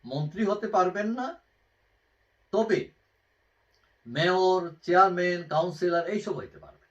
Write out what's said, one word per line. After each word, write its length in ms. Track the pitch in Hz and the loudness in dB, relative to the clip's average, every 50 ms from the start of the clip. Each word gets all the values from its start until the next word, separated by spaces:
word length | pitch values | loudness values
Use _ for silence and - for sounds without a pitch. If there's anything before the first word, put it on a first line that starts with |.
| _ 120 131 | _ -6 -6
মন্ত্রী 300 | 147 151 151 160 196 226 196 | -4 -6 -6 -4 -2 0 0
হতে 180 | 208 208 220 208 - | 0 -2 -4 0 2
পারবেন 340 | 190 180 180 185 202 208 214 233 247 | 2 2 2 0 -2 -4 -4 -4 -4
না, 80 | 254 277 339 - _ _ _ _ _ _ _ _ _ _ _ _ _ _ _ _ _ _ _ _ _ _ - | -6 -8 -8 -12 _ _ _ _ _ _ _ _ _ _ _ _ _ _ _ _ _ _ _ _ _ _ -2
তবে 260 | 208 226 220 185 - - - _ _ _ _ _ _ _ _ _ _ _ _ _ _ _ _ _ _ _ _ _ _ _ | -2 0 2 0 -2 -2 -6 _ _ _ _ _ _ _ _ _ _ _ _ _ _ _ _ _ _ _ _ _ _ _
মেয়র, 560 | 117 117 143 165 180 185 185 185 185 185 185 170 170 156 _ _ | -8 -4 0 0 2 2 4 4 4 4 2 0 -4 -12 _ _
চেয়ারম্যান, 560 | 170 175 180 190 190 180 175 175 180 175 175 170 - 151 | 2 6 6 6 6 4 0 -2 -2 -2 -4 -6 -2 0
কাউন্সিলর 520 | 156 170 180 160 - 180 175 170 170 170 180 214 | 0 0 0 -2 -2 -2 0 0 0 -2 -2 -4
এইসব 200 | 208 - 208 175 123 | -4 -4 -6 -8 -8
হইতে 180 | 98 - - - - | -10 -14 -18 -20 -20
পারবে। 240 | - - _ _ _ | -20 -20 _ _ _